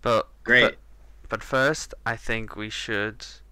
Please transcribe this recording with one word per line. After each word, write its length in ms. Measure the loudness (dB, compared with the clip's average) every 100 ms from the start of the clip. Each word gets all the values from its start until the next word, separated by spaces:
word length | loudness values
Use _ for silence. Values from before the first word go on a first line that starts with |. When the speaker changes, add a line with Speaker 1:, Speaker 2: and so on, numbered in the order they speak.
Speaker 1:
But 260 | 2 0 0 -10
Speaker 2:
Great. 280 | 4 6 6
Speaker 1:
fir-, 40 | 2 -20 -20 -20 -20 -8
but 120 | -8
first, 520 | -2 2 2 0 -6 -8
I 120 | -6 -6
think 400 | -4 -4 -4 -8
we 120 | -8
should 560 | -8 -4 -2 -2 -6 -16 -18 -20